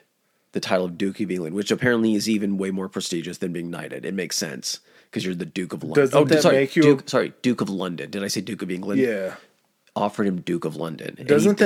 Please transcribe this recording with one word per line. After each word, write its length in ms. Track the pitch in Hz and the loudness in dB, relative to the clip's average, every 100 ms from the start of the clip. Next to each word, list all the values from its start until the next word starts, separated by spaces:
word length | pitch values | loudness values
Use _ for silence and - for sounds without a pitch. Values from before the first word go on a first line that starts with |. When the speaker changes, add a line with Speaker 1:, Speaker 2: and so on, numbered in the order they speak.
| _ _ _ _ _ | _ _ _ _ _
Speaker 1:
the 80 | - | -8
title 260 | - 95 92 | 0 0 0
of 120 | 85 | -2
Duke 220 | 98 98 | -4 -2
of 120 | 98 | -4
England, 240 | 90 80 95 | -4 -4 -4
which 160 | 101 | -2
apparently 440 | 101 123 117 113 104 | 0 2 4 4 2
is 140 | 110 | 2
even 280 | 107 101 98 | 0 0 -2
way 140 | 98 | -2
more 180 | 95 95 | -4 -6
prestigious 480 | 98 - - 87 82 | -6 -6 -6 -6 -6
than 160 | 92 | -6
being 160 | 85 85 | -6 -8
knighted. 360 | 85 71 65 76 | -10 -10 -8 -6
It 80 | |
makes 220 | 95 85 - | -6 -4 -4
sense, 440 | 80 64 - - _ _ _ | -6 -6 -8 -10 _ _ _
'cause 120 | 113 | -6
you're 120 | 95 87 | -4 -6
the 100 | 85 | -6
Duke 280 | 95 90 | -8 -8
of 100 | 80 | -8
London. 200 | 80 143 | -2 2
Speaker 2:
Doesn't 140 | 135 135 | 4 4
Speaker 1:
Oh, 60 | 147 | 6
Speaker 2:
that 160 | 156 | 6
Speaker 1:
sorry, 140 | 160 135 | 6 4
Speaker 2:
make 180 | 139 170 | 4 6
you 60 | |
Speaker 1:
Duke, 260 | 147 135 - | 6 6 2
sorry, 240 | 127 85 - | 0 0 0
Duke 200 | 127 117 | 0 0
of 80 | 98 | -2
London. 400 | 95 92 82 71 | -2 -4 -6 -8
Did 120 | 104 | -6
I 40 | 98 | -4
say 140 | 107 | -4
Duke 200 | 95 101 | -6 -8
of 100 | 98 | -6
England? 280 | 90 101 117 | -6 -2 0
Speaker 2:
Yeah. 360 | 123 104 92 - - _ _ _ _ - | 0 0 -6 -8 -16 _ _ _ _ -4
Speaker 1:
Offered 300 | 101 - 101 | -2 0 0
him 140 | 90 | 0
Duke 240 | 80 85 82 | -2 -2 -4
of 100 | 78 | -6
London, 340 | 80 78 - | -6 -8 -10
and 100 | - | -8
he 40 | 131 | 2
Speaker 2:
Doesn't 320 | 147 185 | 4 6
that 60 | 202 | 6